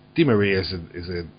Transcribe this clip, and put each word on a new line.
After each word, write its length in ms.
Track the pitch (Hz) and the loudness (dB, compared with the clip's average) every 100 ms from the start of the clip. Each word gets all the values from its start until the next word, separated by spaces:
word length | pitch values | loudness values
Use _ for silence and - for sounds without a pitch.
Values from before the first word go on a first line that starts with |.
| - | -8
Di 120 | - 156 | 0 4
Maria 340 | 107 101 95 | 4 4 0
is 100 | 90 | -2
a, 220 | 92 82 85 | -8 -12 -14
is 140 | 87 | -10
a 140 | 87 82 | -10 -10